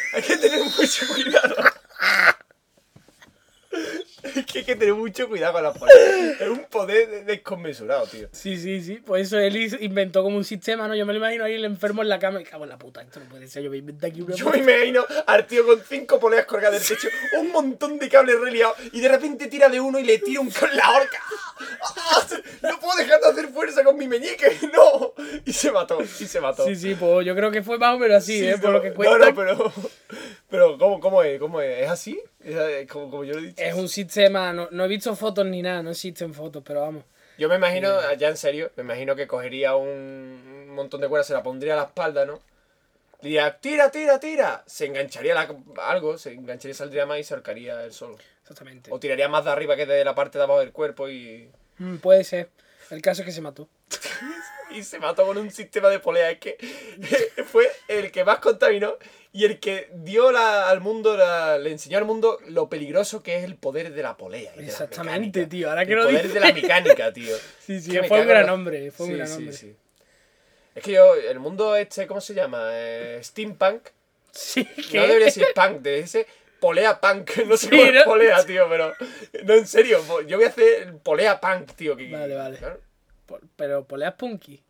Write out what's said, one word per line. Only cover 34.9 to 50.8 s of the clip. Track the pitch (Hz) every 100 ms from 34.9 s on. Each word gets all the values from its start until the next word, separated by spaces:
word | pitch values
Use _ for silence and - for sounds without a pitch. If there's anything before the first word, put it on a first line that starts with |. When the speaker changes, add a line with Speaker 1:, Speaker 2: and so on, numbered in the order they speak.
| 208 240 202
Speaker 2:
fotos | 214 196 190
ni | 180
nada, | 180 180
no | 165
existen | 170 185 165 170
fotos, | 147 156 151 139
pero | 147
vamos. | 147 156 - _ _ -
Speaker 1:
Yo | 156
me | 185
imagino, | 180 180 196 190
Speaker 2:
Sí. | 151 139
Speaker 1:
ya | 151
en | 156
serio, | 151 147 165 -
me |
imagino | 123 120 135 139
que | 135
cogería | 123 123 131 135 135
un, | 139 139 135 135 131 127 131 139 143
un | 139
montón | 139 139
de | 139
cuerdas, | 147 143
se |
la | 139
pondría | 127 131 147
a | 151
la |
espalda, | 139 - 160 143 139
¿no? | 151 _ _ _ _ _ _ _ _
Diría, | 147 151 147 -
"Tira, | 269 302 277
tira, | 294 302 277
tira". | 302 311 196 113 -
Se | - 147
engancharía | 139 139 131 139
la, | 170 160 143 147 95 98
algo, | 180 151 160
se | 143
engancharía, | 123 127 127 135 135
saldría | 143 139 143
más | 147
y |
se | 147
ahorcaría | 135 - 110 120 117 117
él |
solo. | - 120 107 _ _
Speaker 2:
Exactamente. | _ 147 135 127 -
Speaker 1:
O | 127
tiraría | 143 131 143
más | 151 151
de |
arriba | 143 151 139
que | 143
de | 143
la | 139
parte | 135 135 143
de |
abajo | 139 143
del | 131
cuerpo | -